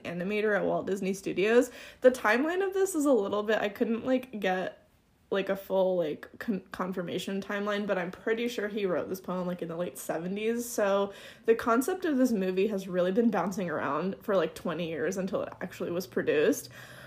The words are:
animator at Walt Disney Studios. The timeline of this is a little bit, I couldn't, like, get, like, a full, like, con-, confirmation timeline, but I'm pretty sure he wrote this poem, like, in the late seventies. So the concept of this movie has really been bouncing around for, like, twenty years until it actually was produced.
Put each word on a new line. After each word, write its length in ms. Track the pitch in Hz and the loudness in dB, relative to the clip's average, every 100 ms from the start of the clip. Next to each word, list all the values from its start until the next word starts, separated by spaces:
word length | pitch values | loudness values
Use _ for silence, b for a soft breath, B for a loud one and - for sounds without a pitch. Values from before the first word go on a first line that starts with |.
| - | -6
animator 500 | 175 185 214 214 202 | -6 -4 0 0 2
at 80 | |
Walt 240 | 175 170 - | 0 0 -2
Disney 260 | 196 185 | -2 -2
Studios. 580 | 190 - - 208 240 269 B B B | -4 -4 0 4 4 4 B B B
The 100 | 254 | 4
timeline 540 | 247 208 240 311 370 392 | 6 4 4 2 0 0
of 80 | |
this 220 | 381 381 320 | 2 0 2
is 100 | 285 | 4
a 60 | |
little 320 | 233 196 202 | 4 4 0
bit, 160 | 208 208 | 2 0
I 80 | 208 | 0
couldn't, 380 | 202 220 226 254 | 0 -2 0 0
like, 340 | 254 - 214 | 0 -2 -4
get, 440 | 190 185 175 - _ _ _ _ _ | -2 0 -4 -8 _ _ _ _ _
like, 180 | 196 190 | -2 0
a 60 | 196 | -4
full, 400 | - 190 185 180 | 0 2 2 2
like, 320 | 151 - - - | 0 -4 -10 -8
con-, 220 | - 190 - | -4 -4 -6
confirmation 720 | - 185 190 170 180 190 196 | -6 -4 -4 -4 -4 -4 -6
timeline, 440 | - 202 208 208 208 | -4 -4 -2 -2 0
but 120 | 185 | -2
I'm 140 | 180 | -2
pretty 360 | - 226 226 240 | -6 -2 0 -2
sure 220 | 226 208 | -2 -4
he 160 | 208 190 | -2 0
wrote 240 | 151 - | 0 -2
this 100 | 190 | -6
poem, 260 | - 185 180 | -6 -4 -4
like, 160 | 175 | -4
in 60 | 165 | -6
the 80 | 165 | -4
late 220 | 175 - | -6 -6
seventies. 720 | - 160 180 202 220 233 240 | -6 -4 -4 -2 -2 -2 -2
So 420 | - 202 196 196 B B B - | 0 2 2 0 B B B 2
the 80 | 226 | 2
concept 500 | 247 233 277 370 339 | 4 2 2 -2 0
of 120 | 254 | 4
this 140 | 247 | 4
movie 360 | 214 190 185 196 | 4 0 2 0
has 200 | 190 185 | 0 -2
really 240 | 180 180 | 0 2
been 180 | 202 233 | 4 4
bouncing 400 | 196 180 202 175 | 2 0 -2 -2
around 460 | 143 135 151 185 190 | -2 -2 0 -2 -4
for, 160 | - 190 | 0 2
like, 180 | 156 - | 2 -2
twenty 320 | 185 156 165 | -6 -4 -4
years 300 | 156 160 196 | -2 -2 -2
until 240 | 185 - | -2 -4
it 80 | - - | -4 -8
actually 300 | 185 - 175 | -10 -6 -4
was 160 | 170 180 | -4 -4
produced. 640 | 196 147 151 180 285 - B B B | -2 2 4 4 2 -4 B B B